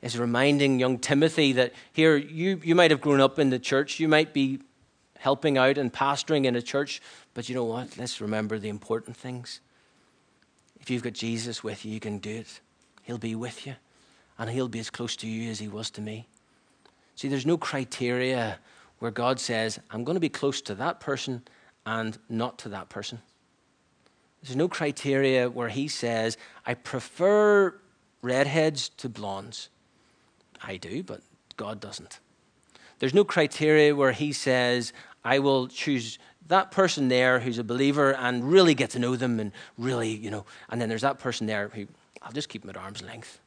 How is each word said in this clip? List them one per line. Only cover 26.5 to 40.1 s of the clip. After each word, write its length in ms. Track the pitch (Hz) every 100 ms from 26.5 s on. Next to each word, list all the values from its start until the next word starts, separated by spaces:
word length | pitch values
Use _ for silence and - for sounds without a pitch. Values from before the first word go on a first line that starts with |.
| - -
"I 80 |
prefer 1040 | 123 - 131 - - 180 208 208 202 190 - _ _ _ _
redheads 680 | 120 127 143 151 156 147 - -
to 120 | 131
blondes." 600 | 104 104 98 95 92 - _ _ _ _ _ _ _ _ -
I 160 | - 95
do, 260 | 85 117
but 180 | 185 104 _ _ _ -
God 220 | 104 107
doesn't. 400 | 101 - - - _ _ _ _ _ _ - _
There's 140 | 131
no 100 | 160
criteria 720 | 202 - 151 - 151 151 147 147
where 160 | 135
he 220 | 113 147
says, 600 | 135 - 127 123 123 117 - - -
"I 160 | 117 135
will 280 | 139 135 127
choose 520 | - - 135 113 - - _ 156
that 240 | 185 190
person 360 | - 185 - 131
there 320 | 127 127 127
who's 180 | 123 117
a 60 |
believer 520 | 113 120 139 143 139 135
and 360 | 123 123 123
really 240 | 185 175 135
get 140 | 120
to 80 | 127
know 160 | 123 127
them 240 | 127 117
and 120 | 104 - - -
really, 320 | 120 123
you 200 | 113